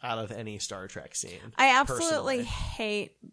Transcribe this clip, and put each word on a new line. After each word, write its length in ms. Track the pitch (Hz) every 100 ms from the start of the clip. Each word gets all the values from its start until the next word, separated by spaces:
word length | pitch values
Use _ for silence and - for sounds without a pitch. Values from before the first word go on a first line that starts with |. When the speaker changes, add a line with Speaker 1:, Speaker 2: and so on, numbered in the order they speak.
Speaker 1:
out 140 | 127 113
of 160 | 104
any 260 | 107 110 104
Star 300 | - 98 95
Trek 260 | - - -
scene, 380 | - 90 113 -
Speaker 2:
I 220 | 269 254
absolutely 600 | 285 254 330 302 262 254
Speaker 1:
personally. 40 |
Speaker 2:
hate 680 | 240 - - - 214 208 - _ -